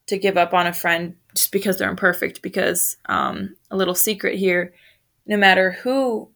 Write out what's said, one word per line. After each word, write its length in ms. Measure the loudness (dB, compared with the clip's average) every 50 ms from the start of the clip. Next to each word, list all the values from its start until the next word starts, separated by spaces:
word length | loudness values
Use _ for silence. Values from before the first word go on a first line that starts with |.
| _ -6
to 100 | -4 0
give 200 | 0 2 2 2
up 160 | 2 4 2
on 120 | 2 2
a 80 | 0 -2
friend 420 | -2 -2 0 0 0 -2 -6 -10 -14 _ _ -4
just 160 | -2 -2 0
because 260 | 0 0 0 0 -2 0
they're 120 | -2 -2
imperfect, 520 | -2 0 0 0 0 0 -2 -6 -6 -8
because, 560 | -12 -8 -4 -2 0 0 0 0 -2 -2 -4 -6 -6
um, 500 | -4 -2 -2 -2 -2 -4 -6 -8 -10 -12 -16 _ _
a 80 | -4 -2
little 180 | 0 0 0
secret 420 | 0 0 0 0 -2 -2 -4 -2 0
here, 360 | 0 0 0 0 -2 -4 -8 _ _ _ _ _ _ _ _ _ _
no 120 | -4 0 4
matter 340 | 6 6 6 6 4 2
who 580 | 0 -2 -4 -2 0 0 0 0 -2 -4 -6 -10 _